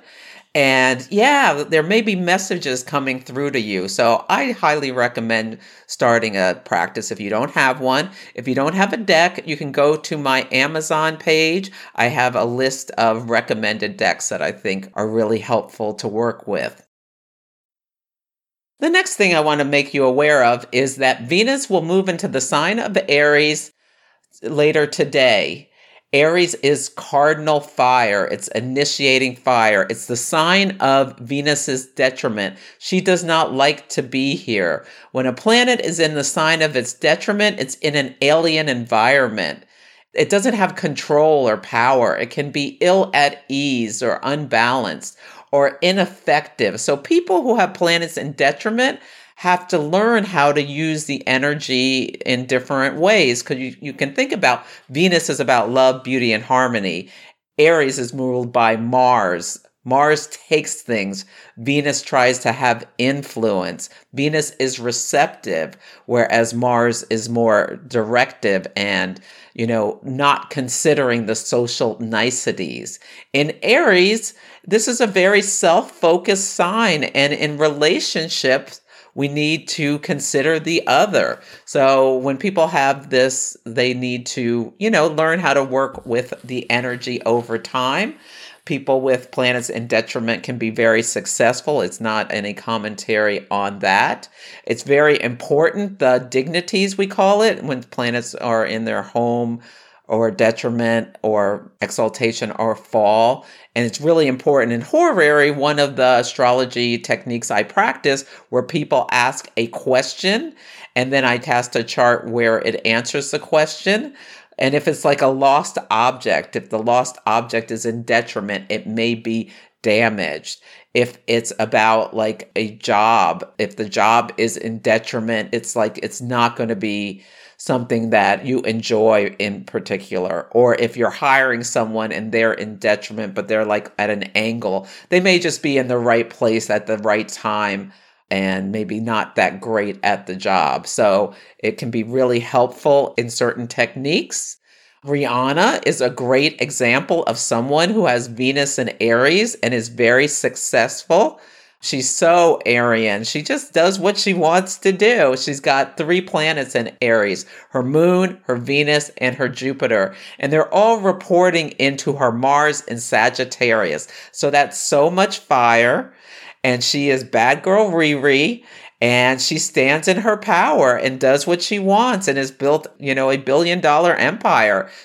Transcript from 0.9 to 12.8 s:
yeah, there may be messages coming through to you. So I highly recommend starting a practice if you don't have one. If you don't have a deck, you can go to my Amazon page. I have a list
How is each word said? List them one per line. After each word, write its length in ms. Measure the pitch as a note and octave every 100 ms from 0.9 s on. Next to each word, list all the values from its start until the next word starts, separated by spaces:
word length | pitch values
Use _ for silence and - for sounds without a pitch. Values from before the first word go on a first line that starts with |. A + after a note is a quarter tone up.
| B2+ B2+
yeah, 500 | G3+ B3+ C#4+ A#3 C#3+
there 220 | D3 D#3+
may 160 | D#3 A3
be 140 | A3 F#3
messages 680 | F3 F#3 F#3+ F3 C#3+ B2+
coming 380 | - C#3 C3+ B2+
through 320 | B2+ B2+ C#3+
to 80 | C3+
you. 260 | G#2+ F#2+ F#2+
So 380 | - A#2 A#2 -
I 220 | G#3 C#4
highly 400 | - D#3 D3+ C3+
recommend 680 | B2+ A#2+ B2 A2+ A2+ A2 A2 - - -
starting 500 | - B2+ A#2 A2+ G2
a 240 | F#2 F2+
practice 480 | - F2+ E2+ - G#2
if 80 | G2+
you 100 | G2+
don't 220 | G#2+ C#3
have 260 | D#3+ C3+ C3
one. 320 | B2+ C3+ F#3 - -
If 140 | - A#2+
you 80 | B2+
don't 180 | C#3+
have 180 | F#3 G3
a 40 | B3
deck, 500 | F#3+ E3 F3 F3 -
you 100 | D3
can 140 | D3+
go 240 | C#3 D3
to 240 | D#3 - D#3
my 300 | C#3 C3 C3
Amazon 680 | B2+ C#3+ D#3 D#3 D#3 D#3 D#3
page. 520 | - D#3+ D#3+ F3+ G3 - -
I 120 | - A#2+
have 280 | C#3+ B2+
a 100 | B2
list 460 | A#2 B2 C3 C3+